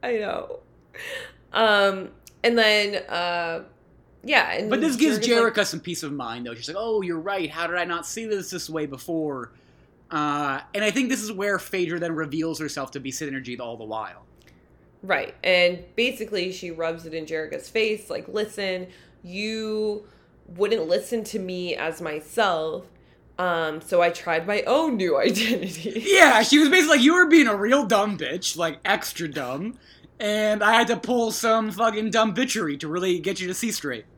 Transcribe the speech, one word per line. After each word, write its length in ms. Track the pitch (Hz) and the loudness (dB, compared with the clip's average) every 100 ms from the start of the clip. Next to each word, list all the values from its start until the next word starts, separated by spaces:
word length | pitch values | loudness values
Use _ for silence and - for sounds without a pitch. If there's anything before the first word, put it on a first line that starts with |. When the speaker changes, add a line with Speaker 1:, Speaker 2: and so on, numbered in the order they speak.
Speaker 1:
I 160 | - 233 | -2 -2
know. 420 | 202 - - - - _ _ - - - - - _ | -2 -6 -8 -12 -14 _ _ -16 -12 -12 -14 -20 _
Um, 580 | - 220 208 196 190 185 - - _ | 2 4 6 4 2 -8 -16 -20 _
and 140 | 240 233 | 2 4
then, 380 | 220 214 208 202 - | 4 4 2 -2 -4
uh, 560 | 170 175 175 170 165 - _ _ - _ _ | -4 -2 -2 -2 -6 -10 _ _ -20 _ _
yeah. 300 | - 285 151 | 0 2 2
And 180 | 95 214 | -2 0
Speaker 2:
But 100 | 226 | 0
Speaker 1:
then 80 | 311 | 0
Speaker 2:
this 60 | 247 | 2
gives 220 | 311 226 | 2 2
Speaker 1:
Jerrica's 240 | 240 233 | 2 4
like 120 | 233 | 4
Speaker 2:
Jerrica 120 | 208 196 | 2 -2
some 140 | 170 | -2
peace 220 | 175 170 | -8 -8
of 100 | 156 | -8
mind, 340 | 143 120 120 120 | -8 -8 -8 -10
though. 80 | |
She's 140 | 117 120 | -10 -10
like, 80 | 180 | -6
"Oh, 220 | 226 214 | -2 -2
you're 160 | 185 165 | 0 -4
right. 320 | 170 202 160 | -2 -2 -4
How 160 | 160 170 | -4 -4
did 100 | 180 | -2
I 80 | |
not 220 | 170 170 165 | -2 -4 -6
see 200 | - 226 | -8 -4
this 240 | 202 180 | -4 -4
this 180 | 180 - | -10 -6
way 160 | 156 147 | -6 -6
before?" 680 | 135 - 165 156 135 120 _ _ _ _ _ _ | -8 -6 -4 -4 -6 -10 _ _ _ _ _ _
Uh, 500 | 160 151 147 143 135 - | -4 -2 -2 -2 -4 -6
and 100 | 202 | -2
I 60 | 214 | 0
think 180 | 202 254 | 0 0
this 140 | 247 | -2
is 100 | 214 | -6
where 260 | 202 202 190 | -4 -2 -2
Phaedra 400 | - 190 175 170 | -4 -4 -2 -2
then 140 | 170 | -4
reveals 460 | 160 156 151 160 147 | -4 -6 -4 -4 -4
herself 320 | 151 147 135 | -6 -6 -8
to 80 | 147 | -8
be 100 | 135 | -10
Synergy 480 | 127 151 135 127 120 | -8 -8 -8 -8 -10
all 180 | 120 117 | -10 -10
the 80 | |
while. 420 | 110 110 101 90 - _ _ _ _ _ _ _ | -8 -8 -8 -12 -20 _ _ _ _ _ _ _
Speaker 1:
Right. 320 | 190 160 - - | -2 -2 -2 -4
And 380 | - 180 175 180 - - | 2 6 4 2 -8 0
basically 560 | 240 - 220 202 180 | 0 0 -6 -4 -4
she 180 | 180 180 | -6 -10
rubs 340 | 165 165 165 165 | -6 -6 -6 -8
it 60 | |
in 120 | 160 156 | -10 -6
Jerrica's 420 | 160 156 147 - | -6 -6 -10 -6
face, 400 | 226 220 214 - | -2 0 -2 -6
like, 200 | - - | -10 -6
"Listen, 580 | 208 214 - 196 185 180 - - _ | -6 -6 -4 -4 -4 -6 -16 -20 _
you 800 | 180 185 214 220 220 214 214 208 208 _ _ _ - | -14 -8 -6 -6 -4 -2 -2 -4 -10 _ _ _ -20
wouldn't 400 | 175 202 220 160 | -2 0 0 2
listen 360 | 180 208 233 | 0 0 -4
to 140 | 214 214 | -4 -6
me 360 | 185 180 180 | -6 -6 -4
as 260 | - 156 160 | -4 -4 -4
myself, 840 | 165 151 156 - 208 165 160 170 180 _ _ _ _ - | -6 -8 -6 0 2 2 -2 -6 -10 _ _ _ _ -2
um, 420 | 180 170 160 156 | 0 2 0 -4
so 200 | - 180 | 0 2
I 100 | 175 | 4
tried 360 | 170 - 165 170 | 2 -2 -2 0
my 160 | 208 | -2
own 340 | - 262 320 233 | 2 2 2 0
new 220 | 180 139 | 2 4
<laughs> 0 | |
identity." 840 | 120 185 226 226 185 165 220 220 226 | 2 2 0 0 -2 -6 -6 -6 4
Speaker 2:
Yeah, 360 | 381 320 233 | 8 8 8
she 160 | 226 285 | 6 6
was 100 | 302 | 6
basically 260 | 370 311 294 | 6 6 6
like, 60 | |
"You 100 | 247 | 6
were 120 | 359 349 | 6 8
being 220 | 320 254 | 8 6
a 80 | 202 | 2
real 280 | 208 269 | 2 2
dumb 320 | 226 214 208 196 | 4 2 2 -2
bitch, 400 | 139 160 - 156 | -6 -4 -6 -4
like, 220 | 165 147 | -4 -4
extra 440 | - 214 - - 165 | 0 0 -2 -8 -8
dumb, 500 | 147 127 135 202 262 - - - _ | -6 -6 -6 -8 -10 -18 -20 -20 _
and 420 | 208 208 214 208 | -2 0 2 4
I 100 | 208 | 6
had 120 | 226 233 | 6 4
to 80 | 226 | 0
pull 360 | - 247 226 | 0 0 0
some 380 | - 233 220 220 | 0 2 2 2
fucking 400 | 202 226 214 220 | 0 0 0 0
dumb 240 | 220 220 | 2 2
bitchery 440 | 196 254 226 165 143 | 2 0 0 -2 -4
to 80 | 156 | -4
really 300 | 170 185 180 | -2 0 0
get 220 | 160 185 | -2 -4
you 80 | 180 | -4
to 60 | |
see 180 | 185 233 | -4 -4
straight." 340 | - 147 120 - | -4 -6 -8 -12